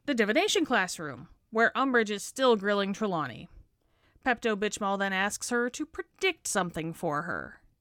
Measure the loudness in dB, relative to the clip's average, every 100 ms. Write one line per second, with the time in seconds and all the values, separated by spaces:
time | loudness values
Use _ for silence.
0 | -4 0 2 4 2 2 2 0 0 -4
1 | -10 -12 -16 _ _ 2 2 4 2 2
2 | 2 -2 -6 2 4 6 4 2 0 0
3 | -2 0 -4 -8 -16 -20 -20 _ _ _
4 | _ _ -2 0 0 0 -2 -2 -2 0
5 | 0 0 -2 -2 -2 -2 -2 -4 -10 -10
6 | -14 -2 -2 -2 -2 -2 -2 -4 -6 -4
7 | -4 -2 -4 -6 -8 -14 _ _